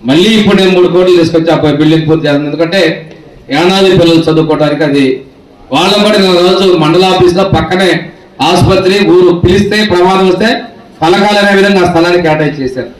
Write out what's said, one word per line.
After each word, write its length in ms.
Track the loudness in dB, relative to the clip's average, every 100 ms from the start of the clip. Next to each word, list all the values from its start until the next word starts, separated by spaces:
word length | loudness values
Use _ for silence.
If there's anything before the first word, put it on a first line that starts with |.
| 0
మళ్ళీ 200 | 0 2 2
ఇప్పుడు 180 | 2 2
నేను 120 | 2 2
మూడు 140 | 2 2
కోట్లు 200 | 2 2
తీసుకొచ్చి 280 | 2 0 0
ఆ 40 | 0 -2 0
బిల్డింగ్ 260 | 0 0 0
పూర్తి 160 | -2 0
చేస్తాను. 200 | -2 -4
ఎందుకంటే 320 | -4 -4 0 -2 -4 -14 -20 -20 -20 -8
యానాది 360 | -2 0 2 2 2
పిల్లలు 220 | 2 2 0
చదువుకోవడానికి 560 | -2 -2 -2 -2 -2 -2
అది 160 | 0 -2 -4 -10 -20 -20 -20 -8
వాళ్ళకు 280 | -4 0 0 0
కూడా 120 | 0
నేను 120 | 0 2 2
రోజు 200 | 2 0 0
మండల 220 | 2 2 0
ఆఫీస్లో 300 | 2 2 2 -2 -2
పక్కనే 320 | -2 -2 -2 -2 -6 -20 -20 -6 -2
ఆసుపత్రి, 500 | 0 2 0 0 0 2
ఊరు 180 | 4 4 2
పిలిస్తే 340 | 0 0 0 -2 0
ప్రమాదం 340 | 0 2 2 0
వస్తే 180 | 0 -2 -2 -8 -20 -20 -4
పలకాలనే 500 | -2 0 0 0 0 2
విధంగా 220 | 2 2
ఆ 60 | 0
స్థలాన్ని 320 | 0 0 0 0
కేటాయించి 380 | -2 -4 -4
చేశారు. 280 | -8 -8 -12